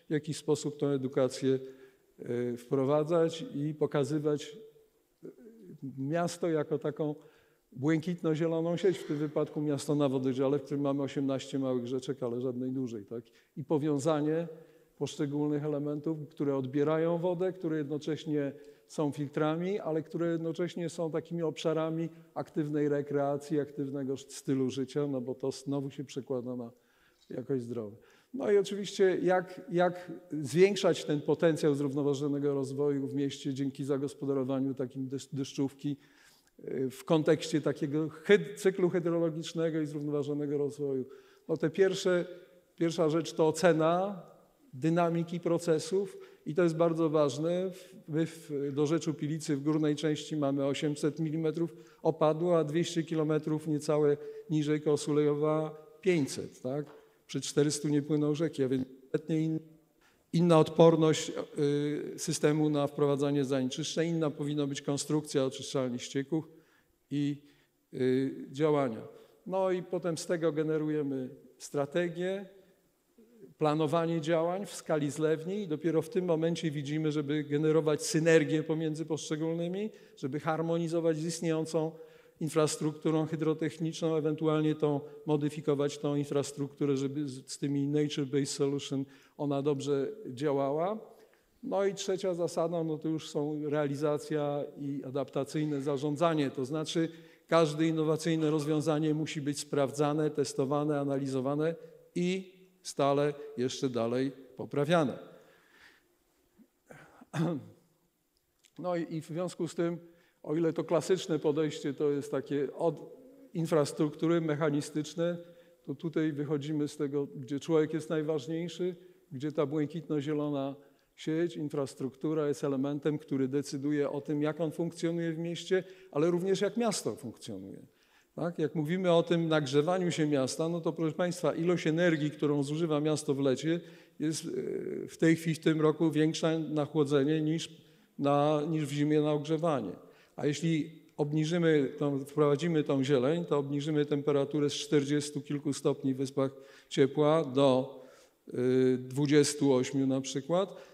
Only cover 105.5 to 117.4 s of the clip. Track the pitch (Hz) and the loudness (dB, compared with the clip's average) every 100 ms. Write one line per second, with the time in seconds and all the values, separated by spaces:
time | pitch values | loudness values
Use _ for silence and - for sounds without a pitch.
105.5 | _ _ _ - _ _ _ _ _ _ | _ _ _ -20 _ _ _ _ _ _
106.5 | _ _ _ _ - - - - 151 165 | _ _ _ _ -20 -20 -20 -8 -2 -2
107.5 | 147 107 - _ _ _ _ _ _ _ | -2 -10 -20 _ _ _ _ _ _ _
108.5 | _ _ - 175 175 170 160 151 160 180 | _ _ -10 -4 -2 -2 -6 -6 -6 -6
109.5 | - 170 - 170 170 - - _ _ - | -4 -4 -2 -2 -2 -10 -20 _ _ -4
110.5 | 156 165 165 151 165 151 185 - 156 156 | 0 2 0 2 2 4 0 2 0 2
111.5 | 147 156 - 151 131 151 143 135 139 - | 2 0 -2 -6 0 0 0 -2 -4 -2
112.5 | 143 131 - 165 147 - - - - - | -2 -2 0 -2 -2 -8 -20 -20 -20 -10
113.5 | 170 165 165 143 - 151 - 165 170 160 | -6 2 4 4 2 -2 0 2 2 2
114.5 | 147 160 147 143 156 147 170 170 170 - | 0 2 0 -2 -4 -6 -2 -2 -4 -10
115.5 | - - _ - 135 170 160 156 143 143 | -20 -20 _ -12 -8 -2 0 0 0 -2
116.5 | 151 139 151 147 - 147 143 143 - | -2 0 -2 -2 -2 -2 -2 -4 -8